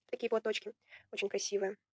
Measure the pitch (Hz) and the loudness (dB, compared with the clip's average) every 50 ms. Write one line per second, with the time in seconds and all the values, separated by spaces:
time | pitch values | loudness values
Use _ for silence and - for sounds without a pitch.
0 | _ - - - - 226 - 220 214 220 214 - - 208 - _ _ _ - - | _ -8 -6 -2 0 2 2 2 2 2 0 0 -2 -6 -14 _ _ _ -20 -20
1 | - _ - - - 202 - 202 - - 202 196 196 190 208 - _ _ | -18 _ -4 -2 -2 0 0 0 -2 2 2 2 2 2 0 -4 _ _